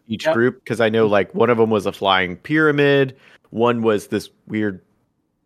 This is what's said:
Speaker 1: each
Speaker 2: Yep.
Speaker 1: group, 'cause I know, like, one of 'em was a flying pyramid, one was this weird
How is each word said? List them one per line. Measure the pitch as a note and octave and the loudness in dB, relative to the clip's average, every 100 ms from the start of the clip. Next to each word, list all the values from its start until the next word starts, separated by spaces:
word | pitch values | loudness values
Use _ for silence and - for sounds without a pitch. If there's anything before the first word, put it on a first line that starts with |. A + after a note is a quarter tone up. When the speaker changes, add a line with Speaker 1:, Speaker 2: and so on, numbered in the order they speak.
| - | -12
Speaker 1:
each | G#2+ | -6
Speaker 2:
Yep. | D#3 | -2
Speaker 1:
group, | D#3 B2 A#2+ | 0 0 -2
'cause | - A2 | -6 -2
I | A2+ | 0
know, | A2+ A2 | 2 2
like, | G2+ F2+ | 2 0
one | F3+ A2+ | 0 2
of | A#2 | 2
'em | A2+ | 2
was | G#2+ F#2+ | 0 -2
a | |
flying | F#2+ G2 F#2+ F2+ F2 | -4 0 0 0 -6
pyramid, | - D#3 D#3 C#3+ C#3+ C#3 C3+ B2+ _ _ _ | -4 0 0 2 2 2 0 -4 _ _ _
one | G#2+ A#2 A#2+ | -2 0 0
was | A2+ G#2 - | 0 0 -2
this | G#2 - _ - | -6 -6 _ -10
weird | G#2+ G#2+ F#2 _ _ _ _ _ _ | -4 -4 -6 _ _ _ _ _ _